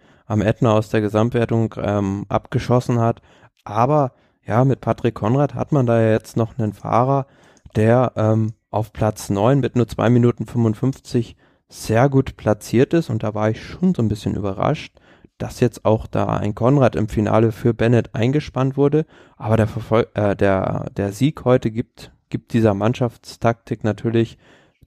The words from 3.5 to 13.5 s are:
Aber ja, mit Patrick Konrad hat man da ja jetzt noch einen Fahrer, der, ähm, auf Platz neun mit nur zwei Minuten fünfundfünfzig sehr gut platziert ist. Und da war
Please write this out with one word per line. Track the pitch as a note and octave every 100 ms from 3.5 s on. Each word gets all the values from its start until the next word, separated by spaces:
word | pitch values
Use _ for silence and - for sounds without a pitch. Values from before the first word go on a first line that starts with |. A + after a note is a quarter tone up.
| _
Aber | - G#2+ B2 D3+ C3 - _ _
ja, | - A2
mit | C3+ A#2
Patrick | A2+ A2+ A#2+
Konrad | - G#2 C3+ C#3+
hat | A#2+ A#2
man | D3 A#2+
da | A#2
ja | A2
jetzt | A2 - -
noch | A2+ -
einen | G#2+
Fahrer, | G2 A2 G#2+ C3 C#3 C3 _ _ _ - G#2+
der, | A2 B2 B2 -
ähm, | A2 A2 A2 - _
auf | G#2 A2+
Platz | - G#2+ - -
neun | G2 A2 C#3+
mit | A#2+ A#2+
nur | A2+
zwei | - G#2+
Minuten | B2 A#2+ - A#2
fünfundfünfzig | A#2+ A2+ G#2+ B2+ - - B2+ A2 - _ _ _
sehr | - - A2 C#3
gut | C3+ - -
platziert | G#2+ G#2 - A2 C#3
ist. | E3+ -
Und | A2+
da | A2
war | G#2 G#2+